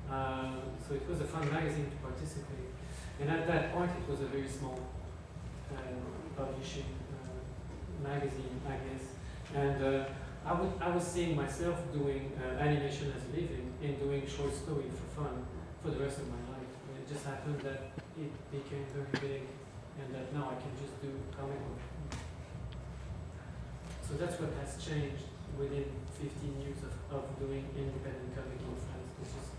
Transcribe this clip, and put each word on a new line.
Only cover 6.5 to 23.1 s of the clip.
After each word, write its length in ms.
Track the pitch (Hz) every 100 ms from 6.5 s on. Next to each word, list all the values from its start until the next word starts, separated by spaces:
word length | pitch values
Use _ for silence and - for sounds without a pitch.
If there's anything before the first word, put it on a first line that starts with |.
| 135 127 143 135 - - -
uh, 920 | - - 131 - - - - 156 139
magazine, 540 | 143 135 131 127 127 135
I 80 | 123
guess. 200 | 131 131 - - - - -
And, 280 | 139 139 135
uh, 220 | 135 135 135 - - -
I 80 | - 175
would, 120 | 190 -
I 120 | 175
was 140 | 175
seeing 300 | 175 175 170
myself 460 | 147 135 - 175 165 -
doing, 420 | 147 139 135 135 -
uh, 240 | 127 131
animation 540 | 147 147 139 - 143 127
as 80 |
a 60 | - 151
living 320 | 151 127 127 -
and 160 | 147 135
doing 280 | 139 143 139
short 260 | - 139
story 380 | - 160 143 127
for 160 | - - 151
fun 220 | 139 123 120 - - -
for 60 | 156
the 120 | 139
rest 140 | 139 -
of 100 | 123
my 140 | 120 123
life. 160 | 131 127 - 143
And 60 | 135
it 80 | 135
just 160 | 147
happened 360 | 143 139 151 143
that 180 | 139 135 135 - - 165
it 100 | 147 - -
became 320 | 139 - 139 135
very 240 | 139 135 - 139
big, 160 | 135 131 - - - - 147
and 100 | 131
that 200 | 131 135
now 160 | 147 135
I 40 | -
can 120 | 143 123
just 240 | 139 -
do 80 | 139 135 131
comic 240 | - 135 139
book. 160 | - - - - - - - - - - - - - - -